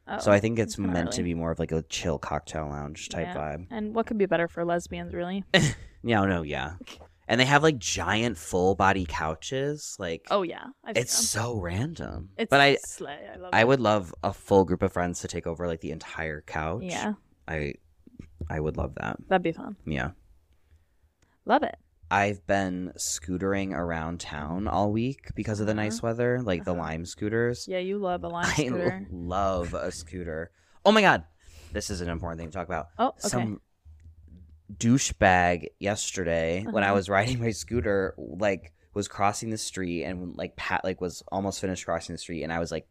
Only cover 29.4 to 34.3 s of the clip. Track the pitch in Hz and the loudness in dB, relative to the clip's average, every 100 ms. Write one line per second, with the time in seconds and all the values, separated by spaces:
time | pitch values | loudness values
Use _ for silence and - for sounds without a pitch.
29.4 | 98 92 85 76 92 - - 92 85 80 | 2 0 -2 -4 -6 -8 -10 -10 -6 -6
30.4 | 85 _ _ - 196 220 185 117 - _ | -8 _ _ 2 6 8 8 4 0 _
31.4 | - - - 104 - 95 85 82 85 82 | -20 -20 -8 -6 -4 -4 -2 -4 -4 -8
32.4 | 82 92 85 82 - - 247 - 208 123 | -8 -8 -4 -4 -6 -2 -2 0 -2 -2
33.4 | 113 104 - _ - - - - - | -2 -4 -12 _ -20 -20 -20 -20 -20